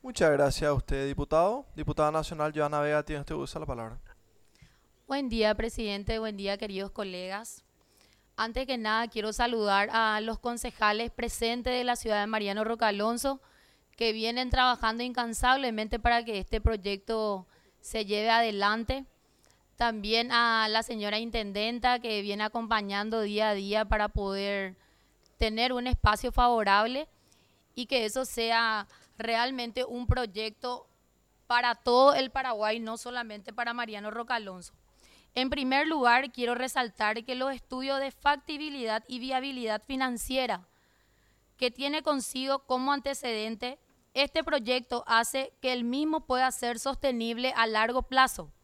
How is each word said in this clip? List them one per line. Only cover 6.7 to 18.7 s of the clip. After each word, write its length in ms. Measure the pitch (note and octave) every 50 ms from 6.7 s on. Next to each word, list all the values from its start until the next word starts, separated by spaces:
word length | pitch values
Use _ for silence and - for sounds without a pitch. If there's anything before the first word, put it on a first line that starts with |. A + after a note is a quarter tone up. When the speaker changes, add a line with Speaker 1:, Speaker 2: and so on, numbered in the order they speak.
| G3 F#3+ G3 G3
Speaker 2:
colegas. 720 | - - G#3 F#3+ F3+ F3+ F3+ F#3 F#3+ G3+ A#3 - - - _ _ _ _ _ _ _ _ _ _ _ _ _ _ _
Antes 300 | - A3 A3+ A3+ B3+ C4
que 100 | B3+ C4+
nada, 320 | A#3+ A3 A3 G#3+ A3 A#3 A3+
quiero 240 | - A3+ G3+ G#3+
saludar 560 | G#3+ - A#3+ A#3+ A#3 A3+ G#3+ G#3 G3 G3 G3+ - -
a 260 | A3+ A3+ G#3+ G#3+ G#3+
los 180 | G#3+ A3+ A3+ -
concejales 720 | - B3 A#3+ A#3 - B3 - - A3 G#3 G#3 G#3+ A#3 A#3+
presentes 600 | - - A#3+ A#3 - - A#3 A#3 A#3 B3 A3+ B3+
de 120 | B3 B3 B3
la 120 | B3 A#3+
ciudad 240 | A#3 - A3+ G#3+ G#3
de 60 | G3+
Mariano 380 | G#3+ A3 A3 G#3 G3+ G3 G#3 G#3+
Roca 240 | A3 A#3 A3+ A#3+ G#3+
Alonso, 520 | G3 G3+ G#3 A3 A#3 A#3 - C#4 C#4 C4+ _ _ _ _ _ _ _ _ _ _ _
que 160 | - A#3 A3+
vienen 380 | A3 A3+ A3 A3+ A#3 B3 B3+ B3
trabajando 520 | B3 C4 B3+ B3+ B3 A3+ - A3 A3 A#3
incansablemente 960 | A#3+ B3 A#3+ B3+ A#3+ A#3 A3+ - - B3 B3+ C4+ C4+ B3 A3+ G#3+ G#3+ G#3+ - G#3+
para 240 | - A#3+ A#3+ A#3
que 160 | A3+ A3+ A3 G3
este 220 | F#3+ - - A3
proyecto 840 | G#3 - A3+ G#3 F#3 G3+ G3+ G3 _ - A3+ A3 A3 G#3+ G3+ F#3+ F3+ _ _ _ _ _ _ _
se 240 | - - - A3 G#3+
lleve 240 | G3 G#3 G#3 G#3+ A3+
adelante. 800 | A3+ A#3 A#3 A3+ G#3 G3 G3 G3+